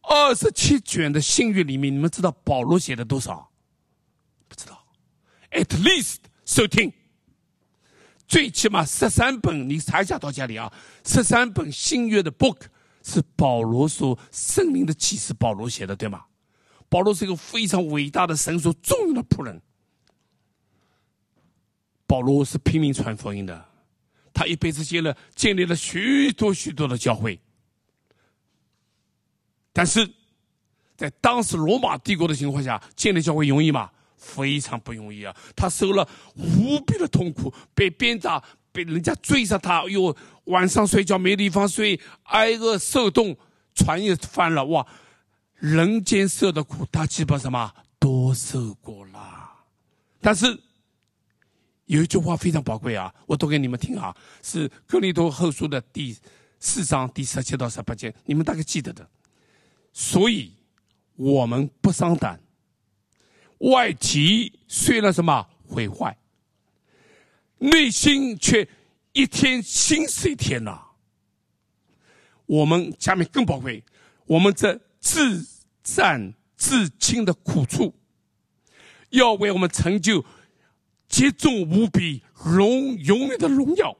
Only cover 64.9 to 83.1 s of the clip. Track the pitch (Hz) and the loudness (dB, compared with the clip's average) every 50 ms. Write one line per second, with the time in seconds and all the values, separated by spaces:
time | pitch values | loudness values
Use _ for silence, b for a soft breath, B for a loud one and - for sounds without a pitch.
64.9 | 254 226 208 202 175 - 170 165 147 123 98 _ _ _ _ - - - 113 101 | 4 4 4 2 2 2 2 2 2 2 0 _ _ _ _ -10 -6 -4 -4 -4
65.9 | - - - 120 - _ _ _ _ _ _ _ _ _ _ _ _ _ b b | -6 -6 -6 -8 -8 _ _ _ _ _ _ _ _ _ _ _ _ _ b b
66.9 | b b b b b b b b b b b b b b 247 277 311 320 302 247 | b b b b b b b b b b b b b b 2 4 6 6 4 4
67.9 | 202 - - 294 285 277 277 254 220 165 - - 254 214 180 b b b b b | 0 2 2 2 4 4 0 -2 -4 -2 0 2 2 2 2 b b b b b
68.9 | b b b _ _ 277 269 - - - - 269 254 247 190 - - - - - | b b b _ _ 0 0 2 2 2 2 2 2 0 -2 -4 -2 -2 2 2
69.9 | 311 311 311 - - - - 359 285 - - - 139 120 113 107 92 - - _ | 2 0 0 -2 -4 -2 -2 -4 -2 -2 -2 -2 -2 -2 -4 -8 -10 -12 -18 _
70.9 | _ _ _ _ _ _ _ _ _ _ _ _ _ _ _ _ _ _ _ _ | _ _ _ _ _ _ _ _ _ _ _ _ _ _ _ _ _ _ _ _
71.9 | b b b b b b b b b b b b 147 151 151 151 165 175 175 - | b b b b b b b b b b b b 2 2 4 4 4 2 0 -4
72.9 | 196 _ - 196 190 185 170 - _ 285 247 - 160 135 120 131 117 104 - b | -10 _ -2 0 0 0 0 -2 _ -2 0 0 -2 -4 -6 -10 -10 -12 -16 b
73.9 | b b b b b b b b 160 165 185 202 202 - - 208 175 - _ _ | b b b b b b b b 2 4 4 4 4 2 0 0 0 -2 _ _
74.9 | _ _ - - - 320 294 254 202 170 165 - - _ _ _ _ _ _ - | _ _ -4 -2 2 2 2 2 0 -2 -8 -12 -20 _ _ _ _ _ _ -8
75.9 | - - 381 190 156 123 104 95 110 _ _ _ _ _ - - 269 254 202 156 | -2 0 2 2 2 0 -4 -10 -12 _ _ _ _ _ -2 0 2 2 2 0
76.9 | - _ - - - 240 220 185 165 _ _ - 160 175 131 - - 151 - - | -2 _ -2 0 2 2 2 2 0 _ _ -2 0 0 0 0 0 0 0 0
77.9 | - _ _ _ _ _ _ _ _ _ _ _ _ _ b b b b b b | -2 _ _ _ _ _ _ _ _ _ _ _ _ _ b b b b b b
78.9 | b b b b - 254 254 240 220 196 202 208 196 180 185 175 - - - 170 | b b b b 4 4 6 6 4 2 0 0 0 0 0 0 0 -2 -2 0
79.9 | 196 208 151 208 220 165 123 b b b b b b b b b b b b _ | 0 0 2 2 0 0 0 b b b b b b b b b b b b _
80.9 | _ _ _ _ - - 254 285 - _ - - 254 214 175 156 170 196 233 208 | _ _ _ _ 2 4 4 4 2 _ 2 2 2 2 -2 2 2 2 2 4
81.9 | - 185 180 165 143 120 _ _ _ _ - 165 165 185 196 214 247 262 269 269 | 2 0 0 0 -6 -8 _ _ _ _ -4 0 4 4 4 4 4 2 0 -2
82.9 | 254 196 143 139 | -6 -4 2 2